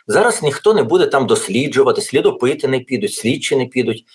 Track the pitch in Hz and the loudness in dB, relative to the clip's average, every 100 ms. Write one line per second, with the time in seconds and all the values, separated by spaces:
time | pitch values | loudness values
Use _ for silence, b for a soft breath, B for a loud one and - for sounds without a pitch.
0 | - 131 240 220 151 - 208 214 117 180 | -2 2 2 0 -2 0 2 2 2 2
1 | 151 143 110 110 - 113 147 127 131 110 | 2 0 0 0 0 -2 0 2 2 0
2 | - 139 - - 123 151 131 131 127 123 | -2 0 0 0 -2 -2 -2 -4 -4 -4
3 | 98 - 113 - - 135 127 127 113 117 | -4 -4 -4 -4 -2 -2 0 -2 -2 -4
4 | b | b